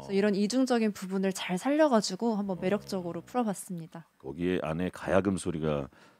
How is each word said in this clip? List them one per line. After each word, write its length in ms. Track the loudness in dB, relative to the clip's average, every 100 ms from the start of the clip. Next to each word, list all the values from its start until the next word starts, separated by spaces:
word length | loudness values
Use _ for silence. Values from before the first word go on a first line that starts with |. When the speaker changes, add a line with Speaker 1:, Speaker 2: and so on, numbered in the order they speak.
Speaker 1:
그래서 120 | -2
이런 220 | 2 2 2
이중적인 580 | 2 2 2 4 2
부분을 400 | -2 -4 0 0
잘 240 | -2 -2 -2
살려가지고 800 | 0 4 6 4 2 -2 -2 0
한번 220 | -2 -2
Speaker 2:
어. 40 |
Speaker 1:
매력적으로 600 | 0 0 -2 -6 -4 -8
풀어봤습니다. 840 | -4 -2 -2 -2 -6 -10 -10 -14 -18 _
Speaker 2:
거기에 400 | -10 -2 0 0
안에 260 | 0 -2 -2
가야금 420 | -4 2 2 4 0
소리가 540 | -2 -2 0 0 -4 -12 -20 _